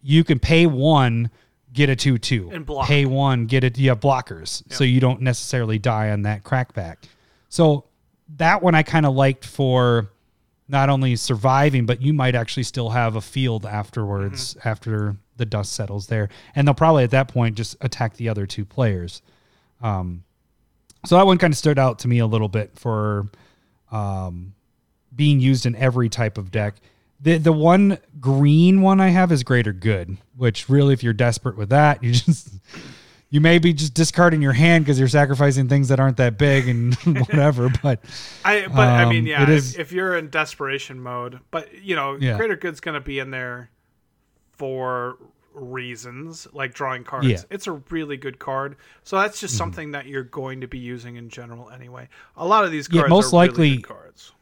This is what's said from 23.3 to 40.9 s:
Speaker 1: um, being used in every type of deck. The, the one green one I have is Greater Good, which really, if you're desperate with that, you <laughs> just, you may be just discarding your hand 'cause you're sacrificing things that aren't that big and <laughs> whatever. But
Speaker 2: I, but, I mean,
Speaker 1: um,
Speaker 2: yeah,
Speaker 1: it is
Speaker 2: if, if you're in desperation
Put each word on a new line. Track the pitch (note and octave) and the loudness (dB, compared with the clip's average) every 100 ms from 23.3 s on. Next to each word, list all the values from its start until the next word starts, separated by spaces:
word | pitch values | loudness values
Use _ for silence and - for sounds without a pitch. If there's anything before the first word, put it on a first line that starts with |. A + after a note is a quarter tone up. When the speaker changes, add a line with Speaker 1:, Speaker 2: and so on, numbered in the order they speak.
| _ _ _ _ _ _ | _ _ _ _ _ _
Speaker 1:
um, | A2 G2+ F#2+ F#2 F2 F#2 G2 _ _ _ _ _ B2 | -8 -6 -6 -8 -12 -16 -20 _ _ _ _ _ -2
being | D3 C#3+ | 2 4
used | C3 C3 B2 | 4 2 0
in | A2+ | -2
every | C3 B2+ A#2 | -2 0 -2
type | - A2+ G#2 | -2 -6 -6
of | F#2+ | -8
deck. | A2 G#2 G#2 _ _ _ _ | -4 -6 -8 _ _ _ _
The, | C#3+ E3 | 0 2
the | D#3 | 2
one | D#3 D#3 F#3 G3+ G3 _ - | 2 4 6 4 2 _ -8
green | B2+ C3+ D3 D3+ F3 F#3+ | -2 2 4 6 6 6
one | F#3+ F#3+ | 4 4
I | F#3+ | 4
have | F3+ F3+ | 4 4
is | D#3 | 0
Greater | A#2+ B2 G#2+ | 2 0 0
Good, | F#2 A2 G2+ E2+ F#2+ _ B2+ | -2 -2 -2 -4 -12 _ -2
which | B2 G#2+ - | -2 -2 2
really, | C#3 C#3+ | 4 4
if | C3 | 2
you're | A#2+ | 0
desperate | G#2+ A#2+ A2+ - G#2 | 0 0 0 -6 -6
with | G2+ | 0
that, | C3+ D3+ C#3+ | 4 4 2
you | A#2+ | 0
<laughs> | |
just, | A#2+ - D3+ - F#2+ _ - - - _ _ _ | 0 2 -2 -2 -20 _ -20 -20 -20 _ _ _
you | D3 | 2
may | D#3 E3+ | 4 6
be | E3+ | 4
just | D#3 D3+ | 0 -2
discarding | C3 D#3+ - F3 D#3+ | -2 -2 4 4 4
your | C#3+ | 2
hand | B2 E3 E3+ D3+ | 4 6 4 4
'cause | C3+ | 2
you're | C3 | 4
sacrificing | D3 C#3+ C3+ C#3+ C3+ C3 | 4 2 2 2 2 2
things | C#3 C3+ | 2 2
that | C3 | 2
aren't | C3+ A#2+ | 2 2
that | B2 G#2+ | 0 2
big | D3 C#3 B2 | 2 2 2
and | A#2+ A#2+ B2+ | 0 0 0
<laughs> | - | 0
whatever. | C#3+ B2+ D3+ C#3+ B2+ B2 B2 | 0 0 2 2 2 0 0
But | D3 B2+ - - - - F#3+ | 0 -2 -6 -20 -18 -6 0
Speaker 2:
I, | G#3 F#3+ | 0 0
but, | C3+ B2 | 2 4
I | A#2+ A#2+ | 6 4
mean, | A2+ | 2
Speaker 1:
um, | A#2 | 0
Speaker 2:
yeah, | D3 | 2
Speaker 1:
it | C#3 | 4
is | D3+ C3 B2+ | 4 2 -8
Speaker 2:
if, | |
if | D#3 | -8
you're | F3+ F#3 F3 | -4 -2 -4
in | D#3 | -4
desperation | D#3 D3+ - C#3 C3+ - | -4 -4 -6 -8 -8 -10